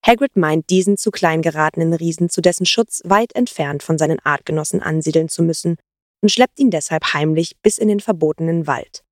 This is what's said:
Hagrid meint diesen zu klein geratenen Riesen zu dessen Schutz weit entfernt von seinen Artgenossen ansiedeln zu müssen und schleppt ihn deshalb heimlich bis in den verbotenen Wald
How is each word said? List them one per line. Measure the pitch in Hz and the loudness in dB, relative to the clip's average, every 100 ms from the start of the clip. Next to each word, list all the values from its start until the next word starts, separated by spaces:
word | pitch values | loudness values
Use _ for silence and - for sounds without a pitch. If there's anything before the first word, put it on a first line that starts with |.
Hagrid | - 233 277 - | 4 2 2 2
meint | 156 156 - | 2 0 2
diesen | 185 185 202 | 0 2 0
zu | 220 | -2
klein | - 170 160 | 0 0 0
geratenen | 165 156 156 - 165 | -2 0 -2 0 -2
Riesen | 165 170 160 175 | 0 -2 -2 -2
zu | - | 2
dessen | 175 - 180 | 0 0 -2
Schutz | - 220 - | 0 -2 -6
weit | 175 202 233 - | 0 2 2 -2
entfernt | 247 - 143 143 | -4 -2 -4 -4
von | - 160 | -2 0
seinen | 151 160 | 0 0
Artgenossen | - 143 - 156 151 185 | -2 -2 -2 -4 -2 -4
ansiedeln | - 160 156 160 160 | -2 -2 0 0 0
zu | - | 0
müssen | 165 160 180 165 _ _ _ _ | 0 0 -4 -6 _ _ _ _
und | 208 | 0
schleppt | - 254 - | 4 0 2
ihn | 269 | 0
deshalb | 170 - 160 - | 0 -2 -4 -2
heimlich | 147 156 156 165 - | -2 0 0 -2 0
bis | 214 - | 0 2
in | 214 | 0
den | 208 | 0
verbotenen | 208 175 156 156 165 170 147 | -2 -2 -2 0 -2 -2 -2
Wald | 131 - - _ | -4 -6 -20 _